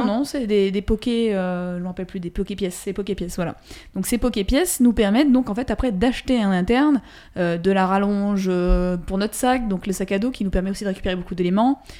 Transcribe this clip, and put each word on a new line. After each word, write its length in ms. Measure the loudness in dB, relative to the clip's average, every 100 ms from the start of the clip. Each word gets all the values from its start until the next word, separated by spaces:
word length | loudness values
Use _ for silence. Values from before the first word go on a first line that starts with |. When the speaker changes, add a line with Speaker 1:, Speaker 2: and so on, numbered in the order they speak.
| 2
Speaker 1:
Non. 140 | 0
Speaker 2:
non, 40 |
c'est 240 | -2 -4 0
des, 240 | 2 2
des 100 | 0
Poké, 540 | -2 -2 0 0 0 0
euh, 420 | -2 -4 -4 -6
je 60 |
m'en 60 | -8
rappelle 160 | -8 -10
plus, 160 | -8
des 80 | -8
Poké-pièces, 440 | -6 -6 -4 -4 -4 -8
c'est 80 |
Poké-pièces, 420 | -6 -6 -6 -6 -4
voilà. 200 | -6 -6 -18 -20 -12 -8
Donc 100 | -2
ces 100 | 0
Poké-pièces 600 | 0 -2 0 2 2 2
nous 140 | 2
permettent 400 | 4 2 4 4
donc 160 | 4 2
en 60 | -4
fait 140 | -4
après 200 | -2 -2
d'acheter 460 | 2 0 0 0 0 2
en 60 |
interne, 500 | 2 2 4 4 2 -2 -18 -12 -2
euh, 220 | -2 0
de 120 | 2
la 160 | 2 2
rallonge, 600 | 2 2 0 0 0 0
euh, 480 | 0 4 4 2 -2
pour 220 | 0 0
notre 180 | 0 0
sac, 320 | 0 2 0
donc 180 | -2 -2
le 60 |
sac 220 | -4 -2
à 60 | 0
dos 120 | -2
qui 140 | -2 -2
nous 60 |
permet 180 | 0 -2
aussi 160 | -4 -4
de 20 |
récupérer 280 | -4 -4 -4
beaucoup 180 | -6 -2
d'éléments, 460 | 0 2 2 0 -6